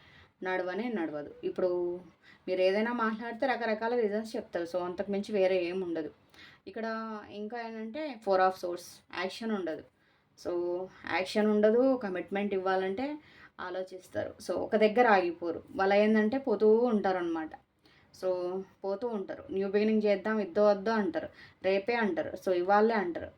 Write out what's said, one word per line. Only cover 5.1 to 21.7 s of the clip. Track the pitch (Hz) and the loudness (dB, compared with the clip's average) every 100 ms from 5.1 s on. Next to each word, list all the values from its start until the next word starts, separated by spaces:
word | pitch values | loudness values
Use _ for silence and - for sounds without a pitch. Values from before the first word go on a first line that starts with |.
మించి | 196 208 | -4 -2
వేరే | 208 185 185 | 2 2 2
ఏం | 170 185 | 0 -4
ఉండదు. | 175 165 151 - _ - - - - | -4 -4 -6 -12 _ -20 -20 -20 -14
ఇక్కడ | 226 220 220 220 214 - | -8 -6 -6 -8 -10 -12
ఇంకా | 202 208 240 233 | -10 -8 -8 -10
ఏంటంటే | 226 220 285 311 226 196 | -10 -10 -8 -8 -4 2
four | 190 | 4
of | 185 185 | 4 2
swords, | 175 175 - - _ - | -6 -8 -12 -20 _ -8
యాక్షన్ | 190 - 226 | -6 -6 -4
ఉండదు. | 208 165 156 - _ _ _ _ _ | -4 -4 -8 -12 _ _ _ _ _
So, | 175 175 175 180 185 - - | -6 -4 -2 -4 -6 -12 -4
యాక్షన్ | 170 190 214 214 | -4 -2 0 2
ఉండదు, | 208 214 240 269 254 | 4 4 6 4 2
కమిట్మెంట్ | 202 180 170 196 202 | -2 -6 -4 -4 -2
ఇవ్వాలంటే | 190 185 190 190 196 277 302 - - - - | -2 0 0 0 -4 -6 -8 -14 -20 -20 -12
ఆలోచిస్తారు. | 180 185 185 185 - 202 - - | -8 -8 -8 -12 -10 -8 -6 -8
So, | - | -6
ఒక | 180 - 214 | -4 0 4
దగ్గర | 214 202 240 | 4 6 6
ఆగిపోరు, | 196 175 165 170 - - 185 | 6 4 -2 -6 -6 -8 -2
వాళ్ళు | 196 | 4
ఏంటంటే | 202 214 220 214 269 | 4 6 4 2 0
పోతూ | 269 208 214 220 | -2 4 6 6
ఉంటారనమాట. | 247 208 190 180 170 165 156 - _ _ _ _ _ | 4 2 0 0 -2 -6 -8 -14 _ _ _ _ _
So, | - 185 180 180 190 190 _ | -6 -4 -2 -4 -6 -10 _
పోతూ | 196 202 240 | -6 -4 -4
ఉంటారు, | 214 190 - - | -4 -6 -10 -6
న్యూ | 190 196 | -4 0
బిగినింగ్ | 208 220 220 | 2 4 4
చేద్దాం, | 208 190 214 220 | 4 2 0 -2
ఇద్దో | 190 202 208 | 0 4 4
వద్దో | 202 196 | 4 2
అంటారు, | 226 185 160 - - - _ | 0 0 -2 -6 -12 -20 _
రేపే | 185 | 0